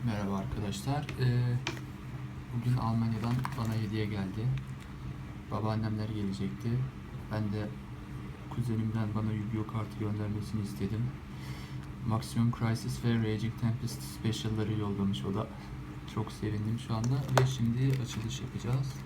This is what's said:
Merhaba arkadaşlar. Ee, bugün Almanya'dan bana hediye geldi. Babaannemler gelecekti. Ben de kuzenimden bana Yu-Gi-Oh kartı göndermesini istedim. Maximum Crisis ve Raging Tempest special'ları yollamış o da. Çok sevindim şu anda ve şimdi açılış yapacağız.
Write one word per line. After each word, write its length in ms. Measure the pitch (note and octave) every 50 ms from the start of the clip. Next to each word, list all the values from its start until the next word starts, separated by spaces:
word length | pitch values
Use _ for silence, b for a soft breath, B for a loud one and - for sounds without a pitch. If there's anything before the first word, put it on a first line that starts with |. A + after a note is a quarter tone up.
| C3
Merhaba 320 | A#2+ G#2+ G#2 G2+ G2 G2
arkadaşlar. 680 | G2 F#2+ - - G#2+ G#2 G2+ G2 - - C3+ C#3+ D3 D3+ - - -
Ee, 380 | B2+ B2 A#2+ B2 B2 B2 B2 B2+ C3 - - - - - - - - - - - - - - - - - -
bugün 220 | A#2+ A#2 B2 B2
Almanya'dan 560 | A#2+ A2+ A2+ A2+ A2+ A2+ A2+ A2+ A2 A2 A#2+ B2 B2+ B2+ - -
bana 160 | B2 A2+ A2+ A2
hediye 320 | A2 G#2+ G2 G#2+ A2 G#2+
geldi. 420 | G2+ G#2+ G2 G2 F#2+ F#2 G#2+ A2+ C3 C3 C3 - - - - - - - - - - - - - - - - - -
Babaannemler 580 | - G#2+ G#2 A2 A2 G#2+ A2 G#2+ G#2 G#2+ G#2+ G#2+
gelecekti. 600 | G#2+ G#2+ G2+ G2 F#2+ - G2 G2 G2 - - A#2 A#2+ B2+ C3 C3 - - - - - - - -
Ben 220 | G#2+ G#2+ G#2+ G#2 G2+
de 160 | G#2 G#2 G2+ - - - - - - - - - - - - - - - -
kuzenimden 580 | - - A#2+ A#2 A2 A2 A2 A2 G#2+ A2+ G#2+ G2+ G#2
bana 160 | G#2+ A2 A2
Yu-Gi-Oh 420 | G#2+ G#2 G2+ G#2 A2+ G#2+ G#2+ - -
kartı 260 | A2 G#2 - - -
göndermesini 600 | G#2+ G#2 G#2 G#2 G#2 G#2 G#2 G2+ G2 - - G#2+
istedim. 420 | G2+ G2 - - G2 G2 A2 G#2 B2 - - - - B B B B C3 C3 B B B B B B - - - -
Maximum 440 | B2 A2 A2+ - - - A#2 A#2 A#2 A#2+ -
Crisis 460 | A#2 A2+ A2+ A2+ - B2 B2+ - -
ve 120 | A#2+ A#2
Raging 360 | A#2 A2 G#2+ G#2+ G2+ A2 A2+ - -
Tempest 400 | A#2+ A2+ A2 - - A#2 - - -
special'ları 720 | - - - - A2+ G#2+ - - A2+ A2 G#2+ G#2 G2+ G#2+
yollamış 520 | G#2 G#2 G2+ G2+ G2+ G2 G2 G2 - -
o 80 | - -
da. 140 | G#2+ - - B B B B B - - - - - - - -
Çok 160 | A2 G#2+ -
sevindim 480 | - - - G#2+ G#2 G#2 G#2 A2 A2+ A#2 -
şu 80 | - A2+
anda 200 | A2 A2+ B2 C3+ C3+ C3+ - - -
ve 80 | C3
şimdi 540 | - - - A#2 A2+ A#2 B2+ C3 C3+ C3 C3
açılış 400 | A#2 - - G#2+ A2+ A2+ - -
yapacağız. 520 | - - - G2 - A2+ B2+ C3+ C3+ - - - -